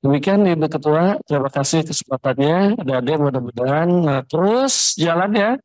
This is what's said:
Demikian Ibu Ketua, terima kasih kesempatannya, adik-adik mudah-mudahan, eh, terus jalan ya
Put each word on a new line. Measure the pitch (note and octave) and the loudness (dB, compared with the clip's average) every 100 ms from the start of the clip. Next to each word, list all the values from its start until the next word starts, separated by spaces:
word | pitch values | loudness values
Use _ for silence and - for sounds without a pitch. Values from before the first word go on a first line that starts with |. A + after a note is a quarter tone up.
Demikian | C#3 C#3+ C#3+ G3+ | 2 0 2 2
Ibu | G3+ E3 D#3 | 2 2 -2
Ketua, | D#3+ D3 D#3 F3+ G3+ | -2 0 2 2 0
terima | - D3 C3+ | -4 -4 -2
kasih | - C#3 D#3+ D#3+ | -2 0 0 -2
kesempatannya, | E3 - C3 C3+ B2+ C#3 E3+ G3+ A#3 | -6 -6 -4 -4 0 2 2 2 0
adik-adik | D3 C3 B2 D#3 | -2 -2 -2 0
mudah-mudahan, | C#3+ B2+ B2 A#2 B2+ D3 E3+ F3+ D#3+ | 0 -2 -6 -4 -2 0 2 2 2
eh, | C3+ C3 | -2 -2
terus | D#3+ F#3+ A#3+ C4+ - - - | -2 0 2 0 0 -2 0
jalan | E3+ E3 G3 G#3 | 0 0 0 0
ya | G#3 C4+ | 0 -2